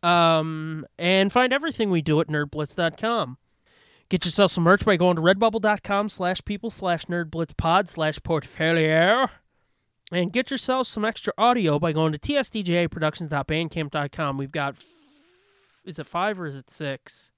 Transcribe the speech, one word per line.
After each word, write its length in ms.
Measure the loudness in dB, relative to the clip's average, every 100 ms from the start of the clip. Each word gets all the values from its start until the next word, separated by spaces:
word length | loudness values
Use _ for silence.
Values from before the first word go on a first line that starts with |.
Um, 840 | 4 4 6 4 0 -6 -6 -8 -12 -4
and 340 | 0 4 4
find 200 | 4 2
everything 380 | 0 -2 -2 0
we 100 | 0
do 180 | 2 0
at 80 | 2
nerdblitz 460 | -2 -4 -6 -6
dot 220 | -2 -4 -2
com. 400 | -2 -2 -4 -8 _ _ _ _ _ _ _
Get 160 | -2
yourself 260 | -2 2 2
some 120 | 4
merch 200 | 4 4
by 120 | 4 4
going 200 | 4 4
to 60 |
redbubble 380 | 2 4 2 2
dot 220 | 0 0
com 260 | -2 -2 -2
slash 340 | -4 -4 -4
people 260 | -6 -6 -6
slash 340 | -6 -2 -2 -2
nerdblitzpod 840 | -4 -4 -4 -6 -2 2 2 2
slash 300 | -2 -2 -2
portfolio. 1040 | -2 -4 -4 -2 0 2 4 4 4 4 0 -4 _ _ _ _ _ _ -8
And 200 | -2 0
get 180 | -2 -2
yourself 380 | -4 -2 -2 -2
some 160 | -2
extra 280 | -4 -4 -8 0
audio 400 | 2 4 2 2
by 140 | 0
going 200 | 2 0
to 60 | 0
T 180 | -2 -2
S 120 | -2
D 140 | -4
J 260 | 0 0 0
productions 420 | 0 -4 -4 -4
dot 160 | -4 -2
bandcamp 440 | -2 -2 -4 -4
dot 200 | -4 -6
com. 260 | -4 -4 -4
We've 120 | -6
got, 240 | -4 -6
f-, 100 | -6 -20 _ _ _ _ _ _ _ _ _
is 140 | -16 -14
it 60 | -8
five 340 | -2 -2 -2
or 60 | -8
is 100 | -10
it 120 | -16
six? 600 | -8 -8 -8 -12 -20 -20